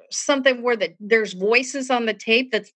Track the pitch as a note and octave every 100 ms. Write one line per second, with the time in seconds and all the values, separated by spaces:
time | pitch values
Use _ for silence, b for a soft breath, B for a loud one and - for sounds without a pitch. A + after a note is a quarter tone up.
0 | _ - - C#4+ C4 B3 A#3+ A#3 E3+ -
1 | G#3 A3+ G3+ F3+ G3 A#3 C4 C#4 C4 B3
2 | A3+ G#3+ - A3+ C4 G#3+ G#3+